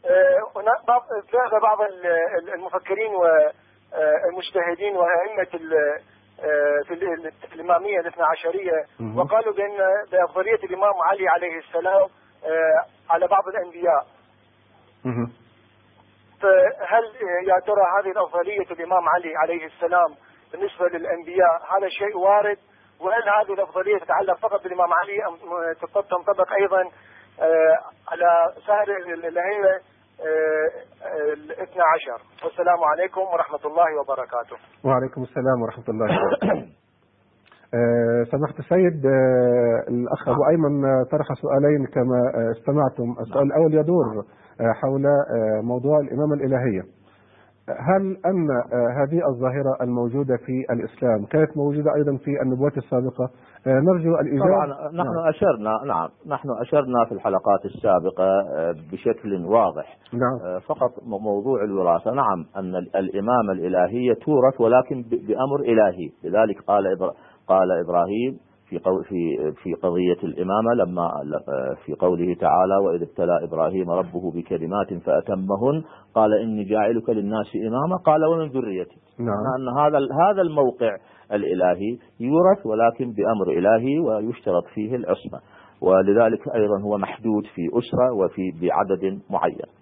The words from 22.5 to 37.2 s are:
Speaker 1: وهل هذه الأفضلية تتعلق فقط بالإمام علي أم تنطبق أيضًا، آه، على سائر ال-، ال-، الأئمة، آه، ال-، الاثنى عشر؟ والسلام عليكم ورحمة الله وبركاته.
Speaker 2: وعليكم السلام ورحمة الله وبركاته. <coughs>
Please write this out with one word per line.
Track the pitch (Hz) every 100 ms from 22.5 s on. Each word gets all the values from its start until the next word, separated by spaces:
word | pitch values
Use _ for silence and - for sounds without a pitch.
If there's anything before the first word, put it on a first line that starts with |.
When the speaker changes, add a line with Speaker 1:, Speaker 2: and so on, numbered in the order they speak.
| 202 _ _ _ _
Speaker 1:
وهل | 135 233 202 208
هذه | 208
الأفضلية | 196 196 185 190 208
تتعلق | - 170 190 175
فقط | - 202
بالإمام | 185 180 175
علي | 170 196 202 214
أم | 165 156 175 165 165 170 202 202
تنطبق | 180 175 202 185 202
أيضًا، | 196 185 180 - - - - -
آه، | 160 165 160 160 - - -
على | 165 175 170 170 - -
سائر | 208 202 196
ال-، | 175
ال-، | 165 165
الأئمة، | 170 180 208 190 190 _ _ _ _
آه، | 160 156 156 156 156 - - _ - 156 147
ال-، | 151 151
الاثنى | 165 190 180 165
عشر؟ | 160 143 117 _ -
والسلام | 165 - 175 175
عليكم | 156 156 185 185
ورحمة | 190 170 160 151 151
الله | 156 170 151
وبركاته. | 139 131 123 120 113 120 - _ 135
Speaker 2:
وعليكم | 131 131 139
السلام | 127 - 127 127
ورحمة | 113 113 117
الله | 110 107
وبركاته. | 180 - 285 196 175 -
<coughs> | _ _ _ _ _